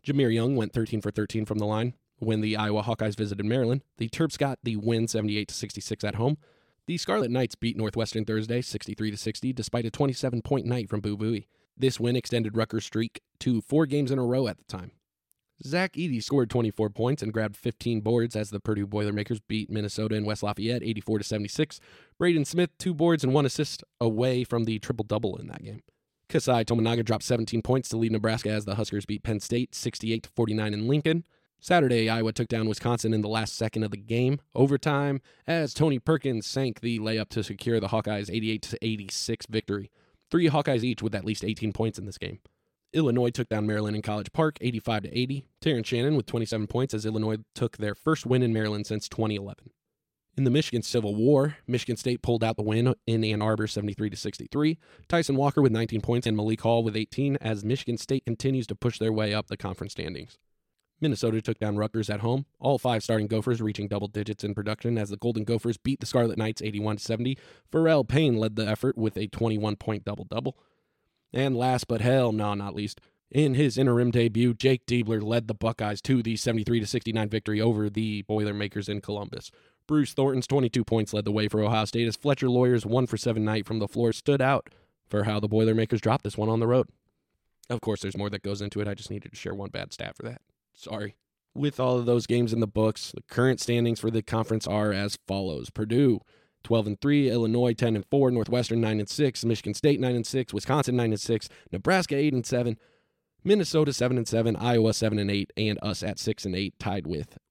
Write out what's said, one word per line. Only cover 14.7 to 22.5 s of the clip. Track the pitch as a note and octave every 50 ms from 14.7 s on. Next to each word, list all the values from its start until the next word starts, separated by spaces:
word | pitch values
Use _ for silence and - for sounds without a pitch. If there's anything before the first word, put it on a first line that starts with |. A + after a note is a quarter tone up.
| - F#2 F2 - _ _ _ _ _ _ _ _ _ _ _ _ _ _ -
Zach | C3 D3 F3 F#3+ F#3 -
Edey | - F3 E3 C3 A2+
scored | G#2 - C#3 C#3+ A#2+ G#2+
twenty-four | - B2 A#2 A2 - - G#2+ G#2+
points | G#2 - A2+ B2 D3 - -
and | A2
grabbed | G#2+ A2+ G#2+ G#2 G2
fifteen | - - B2 - _ - A#2+ A#2 A2
boards | G#2 A2 A#2+ A#2+ A#2 A#2 -
as | A2 G#2+ G2+
the | G#2 G2
Purdue | _ - G#2+ G2+ G2+
Boilermakers | G2+ G2+ G#2 G#2 G#2 G2+ G#2 G#2 - A#2+ G#2+
beat | _ - A2 A2 G2+ -
Minnesota | G#2+ G#2+ G#2 G2+ - - A2 G#2+ G#2+
in | G#2+ G#2+
West | G#2 G#2+ - -
Lafayette | G#2 G#2 - G2+ A2+ A#2+ A#2+ -
eighty-four | A2+ A2+ G#2 - - A2 G#2
to | G2+
seventy-six. | - G#2+ G#2+ G#2 G2+ - - D#3 - - - - - - - - _ _ _
Braden | F3 F3 E3+ D#3 C#3+
Smith, | -